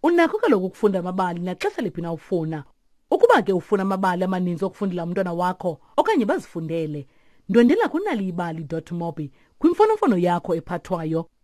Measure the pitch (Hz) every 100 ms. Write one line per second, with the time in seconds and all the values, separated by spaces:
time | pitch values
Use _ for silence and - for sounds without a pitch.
0 | 302 339 330 427 466 214 185 - 214 190
1 | 175 185 185 175 180 180 403 - 214 -
2 | 170 165 - 180 160 156 143 _ _ _
3 | _ 370 466 392 202 185 - 202 190 190
4 | 190 180 185 185 180 170 190 - 202 175
5 | 170 180 185 170 180 185 185 156 _ -
6 | - 392 214 330 - 170 160 165 156 147
7 | 135 _ _ _ - 226 240 381 453 311
8 | 415 247 190 175 170 165 151 165 160 175
9 | 170 160 147 _ _ _ 320 349 427 427
10 | 359 185 175 175 - 165 - 175 - 180
11 | 160 160 170 _